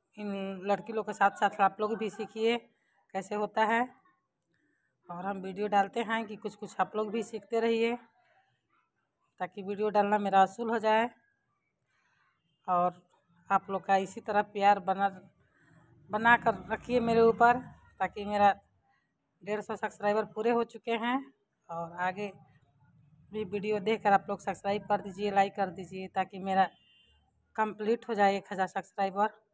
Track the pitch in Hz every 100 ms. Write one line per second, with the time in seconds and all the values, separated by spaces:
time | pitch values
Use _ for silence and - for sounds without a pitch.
0 | _ - 208 196 196 190 190 196 202 220
1 | 208 202 202 202 202 196 196 190 208 214
2 | 220 - 202 226 220 240 - _ _ _
3 | _ 190 196 208 208 - 214 233 254 -
4 | _ _ _ _ _ _ _ _ _ _
5 | - 175 190 196 185 190 208 202 196 233
6 | 208 226 214 208 208 - 202 - 190 214
7 | 214 220 202 214 - 226 226 226 233 240
8 | - _ _ _ _ _ _ _ _ _
9 | _ _ _ - 175 208 190 202 214 208
10 | 202 208 202 190 190 196 233 226 220 220
11 | 240 - _ _ _ _ _ _ _ _
12 | _ _ _ _ _ _ - 180 180 175
13 | _ _ _ _ - 196 - 190 185 196
14 | 190 220 - 208 208 208 196 202 180 190
15 | 196 185 - _ _ _ _ - _ _
16 | - 240 226 240 240 196 - 214 - 247
17 | 233 226 226 226 233 247 254 - - -
18 | 185 214 202 208 202 196 _ _ _ _
19 | _ _ _ _ 185 214 196 214 214 -
20 | 208 208 208 214 220 233 233 226 - 226
21 | 233 262 269 _ _ _ - 170 165 170
22 | 180 185 208 - - _ _ _ _ _
23 | _ _ - 214 208 202 202 214 190 220
24 | 214 196 196 202 - 185 202 208 202 208
25 | 202 185 208 196 196 196 190 170 175 185
26 | 190 190 185 196 190 190 180 _ _ _
27 | _ _ _ _ _ - 220 208 214 233
28 | - 214 202 196 - 185 185 196 185 -
29 | 196 185 208 - _